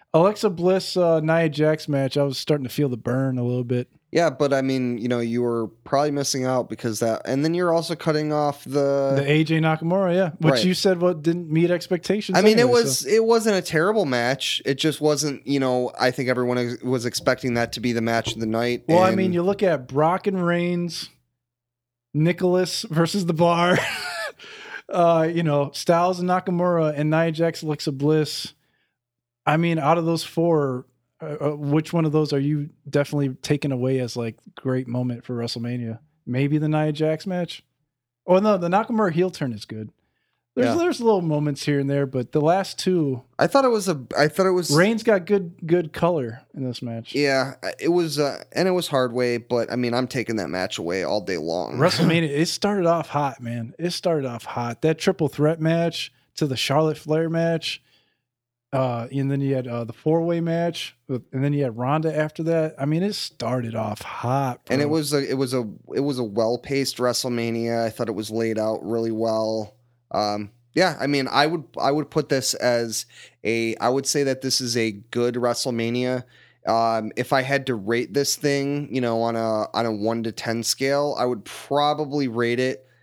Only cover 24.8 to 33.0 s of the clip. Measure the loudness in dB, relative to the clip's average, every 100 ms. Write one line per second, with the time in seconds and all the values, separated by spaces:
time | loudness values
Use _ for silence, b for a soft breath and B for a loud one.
24.8 | -4 2 4 4 2 0 2 2 0 -2
25.8 | 2 4 2 0 0 0 0 0 2 2
26.8 | 2 0 0 2 2 0 0 0 -4 -4
27.8 | -4 0 2 2 2 -4 -12 -16 _ _
28.8 | _ _ _ _ _ _ 0 2 2 2
29.8 | 2 2 2 -2 -2 0 2 2 2 -4
30.8 | -10 _ _ _ -12 -4 -4 -2 0 0
31.8 | 2 0 2 2 2 0 0 -2 -4 -12
32.8 | -2 0